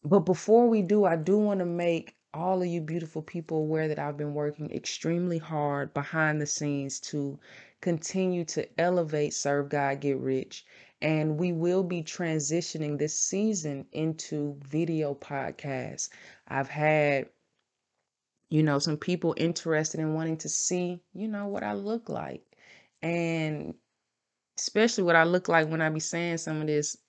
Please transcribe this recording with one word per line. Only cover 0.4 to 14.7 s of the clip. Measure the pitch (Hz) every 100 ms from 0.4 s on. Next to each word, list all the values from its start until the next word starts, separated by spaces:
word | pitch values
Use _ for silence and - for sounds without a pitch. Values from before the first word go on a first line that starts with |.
| - 226 240
we | 220
do, | 175 208
I | 190 165
do | 156 208
wanna | 208 196 175
make | 170 175 165 - _ _
all | 151 175 185
of | 180
you | 170
beautiful | 156 170 160 160
people | 156 170 160 160
aware | 156 156 156
that | 147
I've | 147 143
been | 147
working | 147 147 147 147
extremely | - - - 160 170 180 165
hard | 156 156 147 143 139
behind | - 139 160 156 151
the | 147
scenes | - 147 143 135 - -
to | 151 139 143 - - - _
continue | 185 165 - 190 185 180 165
to | - - -
elevate | 170 180 160 151 147
Serve | - 143 143 143
God, | 147 139 139
Get | 143 135
Rich. | 131 131 - - - - - _
And | 156 156 156 151
we | 180
will | 165 175 180
be | 180 175
transitioning | 160 - 170 156 143 165 165 156 147 147
this | 151 -
season | - 190 220 202 156 139 -
into | - 160 160 - 151 147 143
video | 139